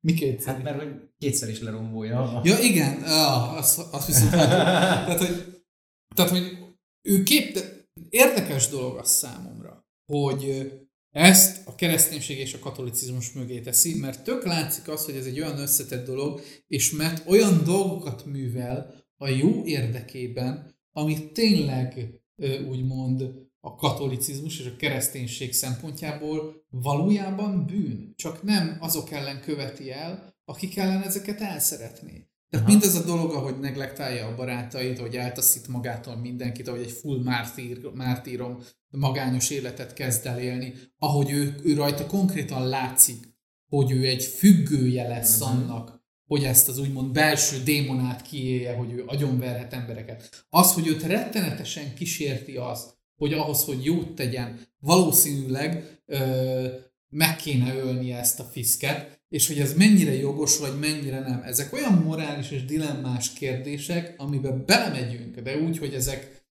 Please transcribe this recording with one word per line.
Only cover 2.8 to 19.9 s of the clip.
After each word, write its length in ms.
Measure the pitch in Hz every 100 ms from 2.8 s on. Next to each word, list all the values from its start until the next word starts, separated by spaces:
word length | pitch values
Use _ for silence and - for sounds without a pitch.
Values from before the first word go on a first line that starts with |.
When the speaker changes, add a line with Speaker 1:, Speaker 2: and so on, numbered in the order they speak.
| 143 -
Speaker 1:
ah, 500 | 160 156 147 131 117 160
az, 240 | - - 175
az 140 | - -
viszont 240 | 127 110
hát, 200 | 170 143
Speaker 2:
<laughs> 560 | 180 165 175 185 160 -
Speaker 1:
tehát, 120 | 170
hogy, 440 | 180 175 - - _ _ _ _ _ -
tehát, 160 | 170
hogy 260 | 180 175 - - _ _ _ -
ő 160 | 190
kép-, 300 | 190 294 -
de 320 | 196 - - _ - 165
érdekes 580 | 226 262 233 147 139 117
dolog 280 | 139 127 127
az 120 | -
számomra, 760 | - 127 120 123 110 - - _ _ _
hogy, 380 | 147 139 135 135
ö, 180 | 135 135 - - _ _ 143
ezt 520 | 175 190 - - -
a 80 | -
kereszténység 600 | 170 160 - 151 143 135
és 160 | 131
a 60 | 120
katolicizmus 720 | 131 135 127 117 127 127 117
mögé 280 | 139 123 120
teszi, 400 | 117 120 170 160
mert 240 | 135 135
tök 200 | - 247 202
látszik 420 | 165 151 - -
az, 180 | 151 -
hogy 100 | 135
ez 100 | 131
egy 140 | 127
olyan 180 | 156 143
összetett 460 | 139 - 131 127 123
dolog, 360 | 131 143 143 - - _
és 240 | 139 -
mert 380 | 151 160 165 165
olyan 340 | 202 208 170
dolgokat 640 | 147 190 190 165 147 113 151
művel 680 | 139 127 120 123 135 131 - _ _
a 100 | 139
jó 380 | 131 160 - 170
érdekében, 1120 | 143 117